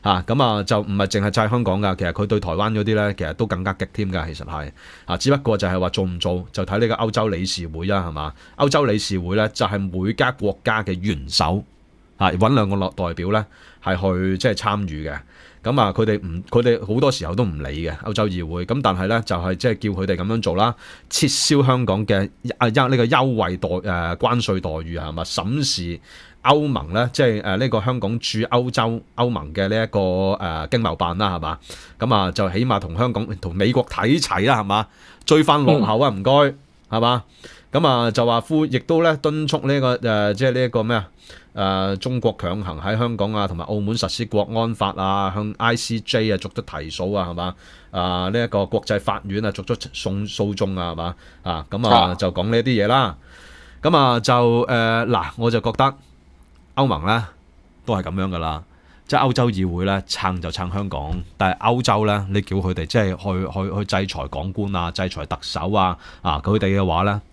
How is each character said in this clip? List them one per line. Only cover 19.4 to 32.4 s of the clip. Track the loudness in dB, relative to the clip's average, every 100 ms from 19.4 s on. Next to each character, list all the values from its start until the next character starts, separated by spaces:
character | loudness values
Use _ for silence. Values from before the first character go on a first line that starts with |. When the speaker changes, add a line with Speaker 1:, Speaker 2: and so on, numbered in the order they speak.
| -2 0
Speaker 1:
即 | 0
係， | 0
叫 | -2
佢 | -2 -2
哋 | -2
咁 | 0
樣 | 0
做 | 0 2
啦， | 0 0 -12 -20 -8
撤 | 0 0
銷 | 2 2 4
香 | 4 4 2
港 | 0 2
嘅， | 0 0 -6 -10 -2
啊， | 0
優-， | 2 2
呢 | 4
個 | 4
優 | 4 4 2
惠 | 0 -2
待-， | -2
誒， | -2 -2 -2 -2 0
關 | 0 0
稅 | 0 -2
待 | -2 -6 -6
遇 | -8
啊， | -6
係 |
嘛？ | -6
審 | -6 -4 -2 -2
視 | -2 -2 -6 -8 -12 -20 -20 -4
歐 | 4 4 4
盟 | -4 -4
呢， | -2 -2
即 | 0
係， | 0 0
誒， | -4 -2
呢 | -2
個 | -2
香 | -2 -4
港 | -4 -4
駐 | -6 -6
歐 | -2 -2 -2
洲， | -2 -2 -4 -8 -4
歐 | -2
盟 | -2 -6
嘅 | -4 -2
呢 | 0
一 | 0
個， | 0
誒， | 0 0 0 -2 -4 -6 -2
經 | 0
貿 | 0 -2
辦 | -2 0
啦， | 0 -2
係 |
嘛？ | -4 -8 -12 -20 -20 -6
咁 | 0 2
啊， | 2
就 | 0